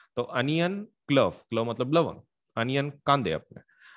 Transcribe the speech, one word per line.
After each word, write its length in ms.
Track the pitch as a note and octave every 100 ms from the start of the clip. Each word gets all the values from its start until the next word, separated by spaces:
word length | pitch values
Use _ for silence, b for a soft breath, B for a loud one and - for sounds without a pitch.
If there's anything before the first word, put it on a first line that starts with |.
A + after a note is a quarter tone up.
| b -
तो 60 |
अनियन, 640 | B2 - C3+ D#3+ E3+ G3+
क्लव, 460 | G#3+ _ - C#3 G2+
क्लव 360 | - _ A2+ A#2
मतलब 280 | A#2 B2+
लवंग, 280 | D#3+ C3+ - - _ _ -
अनियन 320 | A#2 C#3 C#3+
कांदे 420 | C#3 - C#3 G2
अपने। 300 | D#2 - - - B B